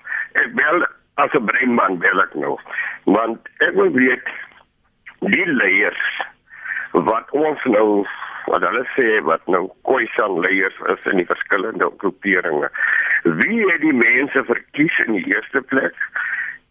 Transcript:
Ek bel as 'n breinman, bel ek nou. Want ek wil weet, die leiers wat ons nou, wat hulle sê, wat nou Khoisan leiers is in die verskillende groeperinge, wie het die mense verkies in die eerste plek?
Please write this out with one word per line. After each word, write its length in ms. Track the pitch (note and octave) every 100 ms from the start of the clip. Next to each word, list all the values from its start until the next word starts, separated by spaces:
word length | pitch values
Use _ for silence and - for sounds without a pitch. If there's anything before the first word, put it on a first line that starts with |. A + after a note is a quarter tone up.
| - - -
Ek 220 | - C#3
bel 320 | B2+ D3 E3+ - - _
as 180 | - C#3
'n 120 | D3
breinman, 540 | G#2+ - B2+ A#2+ F#2+ F2+
bel 220 | G2 F#2+
ek 140 | F#2
nou. 240 | - C#2+ C2 - - - -
Want 340 | - G2+ A2+ A2+ - -
ek 160 | E3
wil 160 | F#3 F#3+
weet, 380 | C3 B2+ B2+ - - - - _ _ _ _ - -
die 260 | F#3+ D#3+ F3+
leiers 760 | B2+ G2+ F#2+ F#2+ - - - - - _ - - - -
wat 380 | - D#2 A2 -
ons 340 | C#3 D#3 C#3
nou, 420 | C3 G#2 A2 G#2 G2 - - - -
wat 160 | F2+
hulle 240 | F2+ A2 C3 -
sê, 260 | A#2 G#2+
wat 180 | D2+ E2 -
nou 240 | F2+ F#2 -
Khoisan 580 | - C3 A2 - G#2+ F2
leiers 340 | F#2 F#2+ F#2+ - -
is 180 | F#2
in 120 | - F#2
die 100 | E2+
verskillende 640 | F#2 - G2+ A2+ F2 F2+ -
groeperinge, 720 | G2 - G2+ F2+ F2 D2 C#2+ - - - - -
wie 480 | - E2+ C#3 A3+ G3
het 80 | E3
die 120 | D#3
mense 520 | C3 A2+ B2 C#3 C3+
verkies 540 | A#2 A#2+ - - D3 -
in 140 | A#2
die 220 | G#2 E2
eerste 260 | G#2 - C3+
plek? 340 | - C3+ - - - - - - - - _